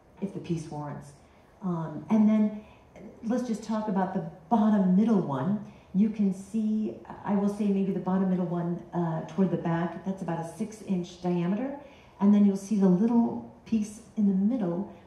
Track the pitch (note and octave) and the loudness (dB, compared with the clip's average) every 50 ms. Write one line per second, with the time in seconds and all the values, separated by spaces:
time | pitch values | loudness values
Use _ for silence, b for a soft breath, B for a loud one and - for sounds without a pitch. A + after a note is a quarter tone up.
0 | _ _ - - G3 - - D3+ D3 - E3+ D#3+ - - D3 D3 D3 D3 C#3+ C#3+ | _ _ -14 -8 -8 -8 -8 -8 -6 -4 -6 -6 -6 -8 -10 -10 -8 -8 -10 -12
1 | - - - B B B B B B B B B G3+ F#3 F3 E3 D#3+ D3+ D3+ D3+ | -14 -16 -20 B B B B B B B B B -6 -4 -4 -4 -4 -6 -8 -10
2 | - - A3 A3 G#3+ G#3+ A3 G#3+ G#3+ G#3 G#3 B B B B B B B - - | -4 0 2 4 6 6 6 4 2 2 0 B B B B B B B -20 -20
3 | - A3+ - - - G#3+ B3 B3 A#3+ - A3 - - - A3 G#3+ G#3 A3 F#3 F#3+ | -20 -20 -18 -10 -6 -4 -2 -2 -2 -4 -6 -6 -6 -6 -6 -4 -4 -2 -2 -2
4 | F#3 F#3 - F#3+ D#3+ E3 - - - - A#3+ G#3+ G#3 A3 G#3 G3+ F#3+ F3+ F3+ F#3+ | -2 -2 -2 -6 -6 -8 -12 -12 -6 0 2 2 4 4 4 4 4 4 4 4
5 | A3+ A#3+ A3 F#3 D#3+ C#3+ C3+ B2+ C#3 F3+ G#3 G#3+ - B B B B B B F#3 | 4 4 4 2 2 0 -2 -2 -2 -2 -2 -2 -4 B B B B B B 2
6 | G#3+ A3 G#3+ - G#3 F#3+ F3+ F#3 - - - A3+ G#3+ G#3+ G#3+ A3 G#3+ - - - | 2 2 2 0 0 0 -2 -4 -8 -8 -6 -4 -2 -2 -2 -2 -4 -4 -8 -10
7 | - - - - - - G#3 G3 G3+ G3+ G3+ - G#3+ G3 G3 G3 G3 F#3 E3+ F3 | -14 -18 -18 -10 -4 -2 0 2 2 0 0 0 0 0 2 2 0 0 -2 -2
8 | - F#3 F#3 F#3+ G3 F#3 F3+ F3 F3+ E3 F3 E3+ E3 E3+ F3 E3 - - - F3 | -2 0 0 2 2 2 2 0 0 -2 -2 -2 -2 -2 -4 -6 -8 -8 -4 -4
9 | E3+ D#3+ D#3+ D#3 - - - G3 F#3+ E3+ F3 D#3 - E3+ E3 E3+ F3 F3 - - | -2 -2 -2 -4 -6 -6 0 0 2 2 2 0 -2 0 -2 0 -2 -4 -6 -6
10 | - F#3+ F#3+ - F3 E3 E3 E3 E3 - - - A3 G#3+ - - - - F#3+ F3 | -8 -8 -8 -6 -6 -6 -6 -6 -6 -8 -8 -8 -8 -8 -10 -10 -6 -4 -2 -2
11 | F3 - - - - F3+ F3 F3 E3+ F3 G3+ A#3+ C4 C#4 C#4+ - B B B B | -4 -6 -10 -8 -4 -2 -2 0 0 0 -2 -2 -2 -6 -8 -10 B B B B
12 | B B B B G3+ G3+ G#3 G#3 G3+ G3+ F#3+ F#3+ - - A3 G3 G3 F#3 F3+ F3 | B B B B 4 6 6 8 6 6 4 2 -2 -2 0 4 4 6 6 6
13 | A3 A#3 A#3+ A#3 A#3 A#3 A#3 - - - - - - - A3+ A3 G#3 - - - | 4 4 4 4 4 2 0 -6 -10 -12 -16 -18 -8 -2 -2 -2 -2 -2 -8 -16
14 | - - - A3 G#3 G3 F#3+ F#3+ G3 G#3+ C4 B3 G3 F3 E3+ F#3 G3+ B B B | -20 -10 -4 0 2 2 4 4 2 2 2 0 -2 -2 -2 -4 -6 B B B
15 | B | B